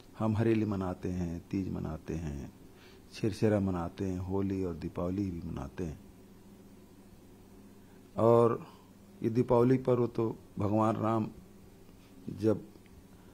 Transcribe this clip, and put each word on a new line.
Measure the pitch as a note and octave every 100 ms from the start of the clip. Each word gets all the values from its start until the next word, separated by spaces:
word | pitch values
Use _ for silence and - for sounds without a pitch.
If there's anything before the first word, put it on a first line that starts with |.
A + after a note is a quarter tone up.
| - -
हम | A2 G#2
हरेली | A2+ A2
मनाते | G#2+ G2 F#2 F2+ F#2+
हैं, | F2+ E2+ E2+ -
तीज | G2 F#2
मनाते | F2 F2 D#2 -
हैं, | D#2+ D#2+ C#2+ B1+ - - - - - -
छेरछेरा | - A2+ G2 A2 G#2
मनाते | G2 F2+ E2+ - G2
हैं, | F#2
होली | F#2 G2 G2 G2
और | F#2
दीपावली | E2 E2 - F2 F#2+ G2
भी | E2+ E2+
मनाते | D#2 C2+ -
हैं। | F2 C#2+ - - - - - - - - - - - - - - - - - - - - - F#2+
और | A2+ A#2 A#2 - - - - - - -
ये | A#2
दीपावली | A2+ A#2+ A#2+ B2 C3
पर्व | C3 B2 A#2
तो | A2+ A2+ - - -
भगवान | G2+ G#2+ A2 G#2+
राम | A2 A2+ A2 - - - - - - - - - -
जब | G2 G#2+ F#2 - - - - - - -